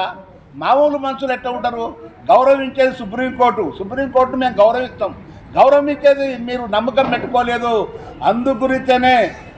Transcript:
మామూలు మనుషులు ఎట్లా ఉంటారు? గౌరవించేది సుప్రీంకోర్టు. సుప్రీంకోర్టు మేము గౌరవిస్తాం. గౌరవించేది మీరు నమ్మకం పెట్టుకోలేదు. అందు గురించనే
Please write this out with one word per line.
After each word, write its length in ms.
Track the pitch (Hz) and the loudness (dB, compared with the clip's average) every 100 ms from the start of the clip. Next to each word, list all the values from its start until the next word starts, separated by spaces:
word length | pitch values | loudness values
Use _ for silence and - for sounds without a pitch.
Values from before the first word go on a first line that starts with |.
| 190 - - - - 139 | -4 -8 -20 -20 -20 -6
మామూలు 420 | 170 262 294 285 | 0 2 2 0
మనుషులు 360 | 269 262 262 | -6 -6 -6
ఎట్లా 180 | 247 247 | -4 -6
ఉంటారు? 340 | 240 233 233 226 - - - - | -6 -6 -6 -10 -12 -20 -10 2
గౌరవించేది 640 | 208 262 277 262 269 262 - | 4 6 4 0 0 0 -2
సుప్రీంకోర్టు. 720 | 214 240 254 - 247 226 269 - | -10 -6 -4 2 0 0 -6 -6
సుప్రీంకోర్టు 560 | 196 254 269 254 254 262 | -8 -6 -2 0 0 0
మేము 200 | 254 202 | -2 4
గౌరవిస్తాం. 500 | 214 240 254 - 196 - - - - - | 4 4 -4 -6 -8 -8 -18 -20 -6 4
గౌరవించేది 720 | 254 285 285 285 285 277 277 247 240 | 6 6 2 2 2 2 -2 -4 -6
మీరు 160 | 247 233 208 | -6 -2 -2
నమ్మకం 340 | 233 262 262 | 0 0 0
పెట్టుకోలేదు. 600 | 240 - 247 240 240 240 220 180 - - - | -2 -2 -2 0 -2 0 0 -2 -8 -16 -4
అందు 260 | 143 226 254 | -2 0 0
గురించనే 680 | 233 262 262 - 247 254 254 185 - - | 0 0 -2 0 2 4 2 0 -4 -20